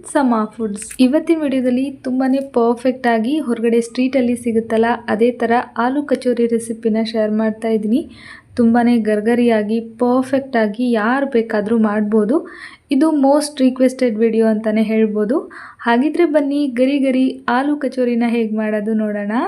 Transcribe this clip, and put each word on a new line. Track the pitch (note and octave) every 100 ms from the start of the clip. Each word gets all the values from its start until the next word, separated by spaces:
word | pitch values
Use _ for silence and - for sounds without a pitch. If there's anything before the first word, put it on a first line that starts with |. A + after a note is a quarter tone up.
| -
ಸಮಾ | D#4 C4 A3+ G#3+
ಫುಡ್ಸ್. | - A3 G3+ - - B3+
ಇವತ್ತಿನ | D4+ D#4+ D#4+
ವಿಡಿಯೋದಲ್ಲಿ | D4 C4 B3+ B3+ C#4 C4+ C4
ತುಂಬಾನೇ | B3+ C4 C4+ C4+ A#3+
ಪರ್ಫೆಕ್ಟ್ | A#3 A#3 C4 B3+ B3
ಆಗಿ | A3+ A3 D#4 A#3+
ಹೊರಗಡೆ | A3+ A3+ A#3 A#3
ಸ್ಟ್ರೀಟ್ | - B3+ C4+
ಅಲ್ಲಿ | A#3+ A#3+ A#3+
ಸಿಗುತ್ತಲ್ಲ, | A3+ A3+ A3+ A#3 A#3 -
ಅದೇ | G#3+ A#3+ A#3+
ತರ | A#3 A#3+ - -
ಆಲೂ | A#3+ C#4 D4
ಕಚೋರಿ | B3+ B3 A#3 A#3
ರೆಸಿಪಿನ | A3+ A3+ A3 A3+ G#3+ A3
ಶೇರ್ | A3+ G#3+ G#3+
ಮಾಡ್ತಾ | A3 A3 A3+ A3
ಇದ್ದೀನಿ. | G#3+ A#3+ - - - - _ -
ತುಂಬಾನೇ | A#3 A#3 A#3+ A#3+ G#3
ಗರ್ಗರಿಯಾಗಿ, | G#3+ G#3+ A#3 A#3+ A3 G#3 A3+ A3+ -
ಪರ್ಫೆಕ್ಟ್ | B3 B3+ C4 C4+ C4+ A#3+
ಆಗಿ | A3 G3 B3 A3+
ಯಾರು | G#3+ C4+ C4+ A#3
ಬೇಕಾದ್ರೂ | A3+ A3 G3+ A#3 G#3+
ಮಾಡ್ಬೋದು. | G#3 G#3 G#3+ G#3 D4+ - - - - _ C4+
ಇದು | D#4+ D#4 C4+
ಮೋಸ್ಟ್ | D4 D4 - C4
ರಿಕ್ವೆಸ್ಟೆಡ್ | B3+ B3+ C4 B3 G#3 A3+
ವಿಡಿಯೋ | A3 A3
ಅಂತಾನೆ | G#3+ A3 G#3+ G#3+
ಹೇಳ್ಬೋದು. | A3 A3 G#3 G#3 D4+ - - - - A#3
ಹಾಗಿದ್ರೆ | A#3+ D4+ D4+ E4+ D4+
ಬನ್ನಿ, | C#4 C#4+ C#4+ A#3+
ಗರಿ | C4 C#4+ C4+
ಗರಿ | B3+ C4 - - A#3+
ಆಲೂ | C#4+ D4
ಕಚೋರಿನ | B3+ B3+ B3 A#3 A#3 A#3
ಹೇಗ್ | A3 G#3+
ಮಾಡೋದು | A3 G#3+ G#3 A3
ನೋಡೋಣ. | G#3+ G#3 G3+ A3+